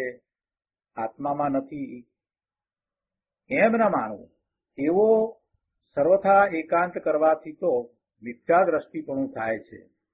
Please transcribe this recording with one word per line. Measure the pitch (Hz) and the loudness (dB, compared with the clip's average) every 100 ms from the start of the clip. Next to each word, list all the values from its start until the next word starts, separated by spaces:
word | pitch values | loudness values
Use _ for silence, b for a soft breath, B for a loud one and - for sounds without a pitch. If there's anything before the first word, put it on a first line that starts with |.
| 127 123 _ _ _ _ _ _ _ 117 | -6 -10 _ _ _ _ _ _ _ -8
આત્મામાં | 113 - 143 143 143 | -8 -6 -6 -2 -2
નથી, | 135 135 147 131 123 - _ _ _ _ _ _ _ _ _ _ _ _ _ - | -2 -4 -10 -12 -14 -20 _ _ _ _ _ _ _ _ _ _ _ _ _ -6
એમ | 139 220 | 0 2
ન | 226 208 | 2 0
માનવું. | 147 110 104 - _ _ _ _ - | 0 -4 -10 -18 _ _ _ _ -6
એવો | 147 185 220 220 226 - _ _ _ _ _ 147 | 0 2 4 2 0 -6 _ _ _ _ _ -2
સર્વથા | 156 196 190 196 202 | 2 2 4 4 4
એકાંત | 160 156 170 175 | 0 -2 -2 -2
કરવાથી | 175 160 151 156 156 160 - | -4 -2 2 2 0 -4 -6
તો | 180 123 120 _ _ _ | -2 -2 -4 _ _ _
મિથ્યા | 117 120 - 175 180 | -16 -8 2 2 4
દ્રષ્ટિપણું | 156 - 156 147 135 135 | 0 -4 -12 -8 -6 -6
થાય | 117 113 110 | -6 -6 -6
છે. | - 95 - _ _ | -10 -20 -20 _ _